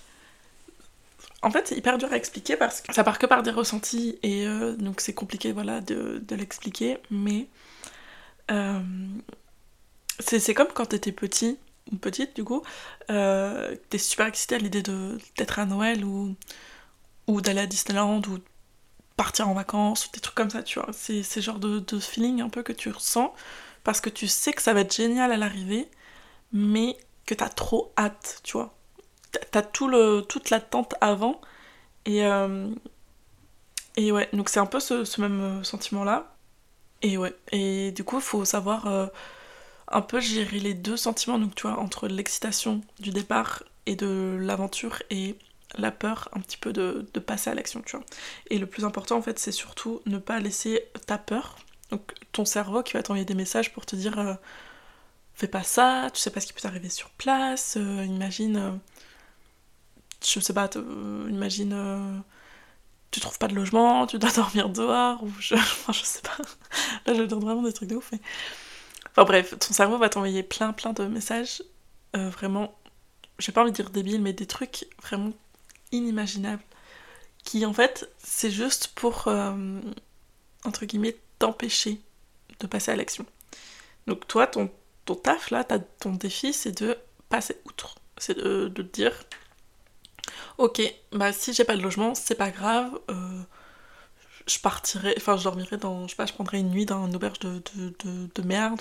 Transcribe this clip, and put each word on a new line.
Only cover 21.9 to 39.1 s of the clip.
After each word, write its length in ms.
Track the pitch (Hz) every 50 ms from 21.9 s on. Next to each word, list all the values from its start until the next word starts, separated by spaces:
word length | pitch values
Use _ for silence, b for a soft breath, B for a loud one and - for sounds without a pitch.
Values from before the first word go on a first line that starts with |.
| 220 202
feeling 400 | 190 - - 226 226 247 254 240
un 80 | 233 233
peu 140 | - 240 233
que 100 | - 226
tu 180 | - - 226
ressens 440 | 208 - - - - 233 247 - - B B B B B B B B B B
parce 160 | - 214 -
que 80 | - 220
tu 200 | 214 - 220 190
sais 260 | - - - 302 285
que 80 | - -
ça 100 | 226 226
va 80 | 202
être 140 | 196 196 -
génial 360 | - 226 233 240 254 254 254
à 60 | 233
l'arrivée, 540 | 214 214 208 196 190 190 185 208 233 302 - B B B B B B B B B B B - 226
mais 440 | 202 208 208 214 220 226 247 254 - - - - - -
que 80 | - -
t'as 160 | - - -
trop 420 | - - - - 233 226 - - - -
hâte, 420 | 214 208 208 - - - - - -
tu 100 | - -
vois. 200 | 226 233 220 - - - - - - - - _ _ _ -
T'as, 100 | - - - -
t'as 120 | - 214 208
tout 260 | 208 - - 277 262
le, 340 | 254 240 220 214 208 208 202
toute 260 | - - 277 - -
l'attente 460 | 226 220 220 - - 247 233 - - - 208
avant 380 | 208 208 190 214 240 311 - B B B B B B B B B B B - -
et, 180 | 214 208 208 208
euh, 460 | 202 202 196 196 196 196 196 190 202 220 233 - - - - - - - - - - - - - - - - - _ - - - - -
et 140 | - 214 214
ouais, 200 | 208 208 202 - -
donc 160 | 202 196 -
c'est 120 | - 208
un 60 | 202
peu 140 | 196 247 269
ce, 240 | 269 - 247 240 226
ce 160 | 214 - -
même, 200 | 202 202 202 196 196
euh, 220 | 196 190 196 190
sentiment-là. 720 | - - 202 - - 202 202 202 202 220 285 - - - - - - - _ - _ _ _ - - _ - -
Et 160 | 208 190 190
ouais, 180 | 185 180 - - - - -
et 400 | 202 196 196 190 196 196 196 185
du 120 | 196 190
coup, 160 | - 247 269
faut 260 | 269 - - 208 196
savoir, 400 | - - 208 185 202 214 226 220
euh, 200 | 202 196 196 190 196